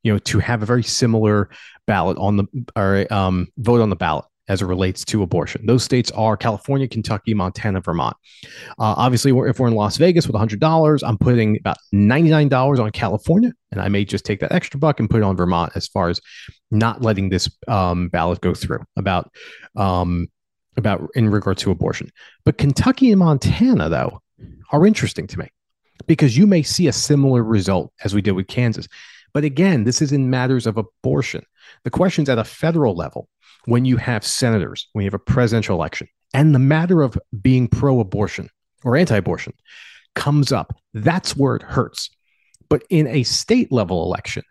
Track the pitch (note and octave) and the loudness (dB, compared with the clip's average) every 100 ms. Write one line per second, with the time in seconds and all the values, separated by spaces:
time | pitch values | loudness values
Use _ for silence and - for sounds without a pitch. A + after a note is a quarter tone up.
0 | A#2 G2+ - G#2+ G#2 A#2 G#2+ B2 A2+ - | 0 -2 0 -2 -2 -4 0 -2 -2 -2
1 | A#2+ A2+ G#2+ G#2 G2+ - - - - G2 | 0 2 2 0 -2 -8 -20 -10 -2 0
2 | F2 E2+ G2+ G2+ G2+ C3 A#2 - G2 G2 | 0 -2 0 0 -2 -6 -8 -4 0 0
3 | G2 G#2 F#2 F2+ F2 - A#2 A#2+ A2 F2+ | 0 0 0 -2 -4 -4 2 2 2 0
4 | E2+ D2+ - _ - F#2+ F#2 F#2 F#2+ F#2+ | -2 -4 -8 _ -6 -4 -2 -2 -2 -4
5 | - A2 F2+ F2 D#2+ - G#2+ B2 - B2 | -4 -4 -2 -2 -4 -6 0 0 2 -2
6 | - - A2 G#2 A#2 G#2 - C#3 C3 A2+ | -2 -2 -2 0 -2 -4 -4 -4 -2 -6
7 | G#2 G#2 - G#2 F#2 - A2 F#2+ F2+ E2+ | -4 -4 -2 -2 -2 -4 -4 -4 -2 -2
8 | B1+ - _ - - - - - A2 G2 | -4 -6 _ -20 -20 -20 -20 -4 -2 2
9 | B2+ B2 C#3 B2+ B2+ B2 B2 A2+ G#2 - | 2 2 2 2 0 0 0 2 0 2
10 | E3+ E3+ - A2 A2 G#2+ D#3 E3 D#3 D3 | 4 4 0 -2 -2 0 2 4 4 2
11 | - A2+ B2 A#2+ G#2+ G#2+ G2 - _ G2+ | 0 0 2 2 2 0 -2 -6 _ 2
12 | G#2 C3+ E3 D#3 D3 C3 C3+ C3+ G#2+ - | 4 4 4 4 4 2 2 0 -2 -2
13 | G#2+ G#2 - F3+ A#3+ - _ F#2+ F#2+ G2+ | -4 -2 0 2 2 -2 _ -6 -2 -2
14 | G2+ - - G2+ - F3+ - C#3 D3+ - | -2 -4 -4 -4 -2 -2 -4 -2 0 0
15 | A2+ A2+ G2+ F#2 F2+ E2+ E2+ - - G2 | 0 2 2 0 0 0 -2 -6 -6 -4
16 | F2 F2 - - - _ _ G#2+ A2+ A2 | -2 -4 -10 -20 -20 _ _ 0 0 0
17 | A2+ G2 F#2+ F#2 - _ - G#2+ F2+ F2 | -2 0 -2 -2 -4 _ -4 0 0 -2
18 | F2 E2+ E2+ F2 F#2 E2 - - - - | -2 -2 -2 -2 -2 -4 -6 -8 -8 -4
19 | G2 F2 - - - - - - G2 F2+ | -2 -2 -4 -20 -20 -20 -16 -4 0 0
20 | F2+ F2 E2 _ _ _ _ - G#2+ F#2+ | 0 -2 -6 _ _ _ _ -4 -2 -2
21 | D2 B2+ A2 G#2 G2 F#2 G2 F2 F#2 - | -4 0 2 0 -2 -2 -2 -2 -4 -6
22 | - _ - _ - - C#3+ C#3 B3+ B3+ | -12 _ -20 _ -4 0 0 2 0 4
23 | C4 G3 E3+ C#3 - - B3+ G3 D#2+ C#2+ | 4 6 4 2 0 2 2 2 0 -2
24 | A#1 - _ _ - - - D3 G3 G#3+ | -4 -8 _ _ -20 -20 -2 4 4 4
25 | A#2 - G#2+ - - _ _ _ _ _ | -2 -6 -10 -10 -12 _ _ _ _ _
26 | - D#3+ D3 A#2 G#3 F3+ C#3 - D#3+ - | -2 2 4 6 4 4 0 0 0 0
27 | - C#3+ C#3 B2+ A2 A2 F#2 F#2 - _ | 0 2 4 2 2 0 2 -2 -4 _
28 | G2+ G#2 G2+ F#2+ F#2 - A#2+ G#2 - - | -2 -2 0 -2 -4 -2 -2 -2 -10 -20
29 | - - _ D3 D3 C3+ F#3+ D3+ G#2+ B2 | -20 -20 _ -4 -2 2 2 2 0 0
30 | D3 C#3+ C3 B2+ B2+ C3 A2+ G#2+ G#2 _ | 0 0 0 0 0 0 0 -4 -8 _
31 | C3 C#3+ - - _ _ - - B2+ - | -2 -2 -2 -10 _ _ -20 -12 -8 0
32 | F#3 - C#3 A#2 G#2 - D#3+ E3 B2+ E2+ | 2 2 0 0 -2 -2 -2 2 0 0
33 | D#2 - - _ _ _ - A#2+ B2+ A#2+ | -8 -12 -16 _ _ _ 0 2 2 0
34 | - A2+ - - B2 A2 E2+ - - A2 | 0 -4 -4 -2 0 0 -2 -8 -10 -4
35 | G2 F#2+ - C3 A#2+ A2+ G#2 F2+ D2 - | -4 -4 -2 2 2 0 0 -2 -4 -8
36 | - _ _ C3 D#3 C3+ C3+ D#3 F3 F3 | -16 _ _ 2 4 4 4 2 2 2
37 | C3+ - _ G#2+ C3 B2+ A#2+ A2+ C#3+ B2+ | 2 -2 _ -2 2 2 2 0 2 0
38 | G2+ G2 G#2 - - _ _ _ B2 C3 | 0 -2 -4 -6 -14 _ _ _ -2 0
39 | F3+ G#3+ F2 E2 - - _ - - - | 2 0 0 -6 -8 -16 _ -20 -20 -20
40 | _ - C#3+ D3 C3+ A#2+ - - _ A2 | _ -6 0 2 2 -2 -4 -14 _ -2
41 | G#2 F3 - - C3+ A2+ - C3+ A#2 - | -2 0 -4 -2 0 0 -4 -4 -4 -8
42 | - _ _ _ _ _ _ D3+ - E3+ | -14 _ _ _ _ _ _ -4 0 0
43 | C#3+ C3+ A#2+ - - B3 - B2 F2+ F2+ | 2 0 -2 -4 0 0 2 0 0 -2
44 | F2+ F2+ - - _ | -2 -6 -8 -12 _